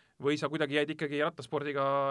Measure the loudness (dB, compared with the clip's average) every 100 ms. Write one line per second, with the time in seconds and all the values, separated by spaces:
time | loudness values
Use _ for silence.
0 | _ -4 0 0 0 -2 0 2 0 -2
1 | -2 0 0 -2 -4 -4 -2 0 2 2
2 | 2